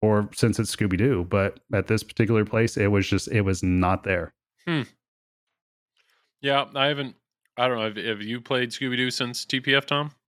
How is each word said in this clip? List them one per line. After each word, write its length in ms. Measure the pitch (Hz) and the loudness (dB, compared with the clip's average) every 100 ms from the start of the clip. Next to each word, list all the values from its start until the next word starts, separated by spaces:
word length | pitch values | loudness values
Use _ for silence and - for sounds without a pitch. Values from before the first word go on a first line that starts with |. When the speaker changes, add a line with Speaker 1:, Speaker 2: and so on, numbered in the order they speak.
Speaker 1:
Or 260 | 107 104 104 | 4 2 0
since 240 | - 120 101 | 0 0 0
it's 140 | 107 | -2
Scooby-Doo, 500 | - 104 90 120 113 90 | -2 -2 2 2 0 0
but 280 | 101 98 - _ | 0 0 -4 _
at 140 | 101 95 | -4 0
this 160 | 110 | -2
particular 420 | - - 110 113 | -4 -2 2 2
place, 320 | 104 110 113 - | 2 0 0 2
it 120 | 101 | 2
was 200 | 101 95 | 4 2
just, 200 | 98 - | 0 0
it 120 | 107 | 0
was 220 | 98 95 | 2 0
not 420 | 92 90 90 92 | 2 2 2 0
there. 300 | - 90 80 _ _ _ - | 0 -2 -4 _ _ _ -4
Speaker 2:
Hmm. 160 | 160 123 _ _ _ _ _ _ _ _ _ _ _ _ _ _ _ | -4 -4 _ _ _ _ _ _ _ _ _ _ _ _ _ _ _
Yeah, 240 | 139 139 120 | 0 0 0
I 120 | 135 139 | 0 0
haven't, 300 | 143 135 - _ _ _ - | 0 -6 -10 _ _ _ -2
I 100 | 123 | 0
don't 100 | 120 | 2
know. 60 | |
Have, 120 | 110 104 | -2 -4
have 260 | 104 107 | -6 -6
you 180 | 104 120 | -6 -8
played 300 | 117 131 123 | -4 -2 -2
Scooby-Doo 400 | - 131 123 127 | -4 -6 -2 -2
since 340 | 120 123 123 | -2 -6 -6
T 160 | - 135 | -4 -4
P 140 | 131 | 2
F, 120 | 135 139 | 0 2
Tom? 260 | 143 147 - | -4 -4 -10